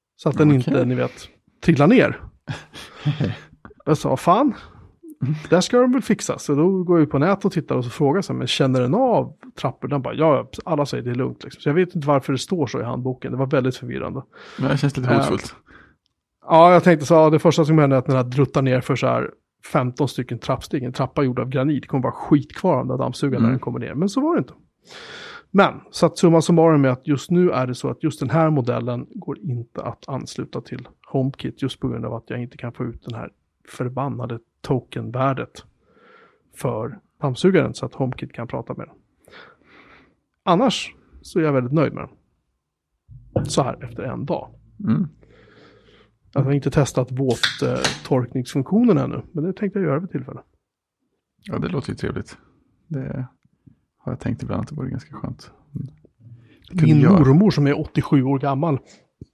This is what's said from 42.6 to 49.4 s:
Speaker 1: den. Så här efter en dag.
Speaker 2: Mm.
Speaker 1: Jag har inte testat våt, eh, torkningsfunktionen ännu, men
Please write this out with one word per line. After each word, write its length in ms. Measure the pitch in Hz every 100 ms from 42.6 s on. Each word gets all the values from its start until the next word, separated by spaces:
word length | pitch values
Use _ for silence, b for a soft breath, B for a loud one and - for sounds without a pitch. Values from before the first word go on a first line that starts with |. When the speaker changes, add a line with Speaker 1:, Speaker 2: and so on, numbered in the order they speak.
| _ _ _ _ _ - -
Speaker 1:
den. 120 | - -
Så 180 | -
här 200 | 131 -
efter 200 | 123 117
en 220 | - 120 123
dag. 240 | 170 - - _ _ 208
Speaker 2:
Mm. 200 | 110 175 - b b b b b b b b b _ _
Speaker 1:
Jag 80 | -
har 100 | 131
inte 200 | 143 135
testat 400 | 151 131 - 127
våt, 280 | 127 135 113 - -
eh, 140 | 127 127 131 - -
torkningsfunktionen 920 | 131 120 135 123 143 131 202 240 156
ännu, 240 | 131 - -
men 120 | 165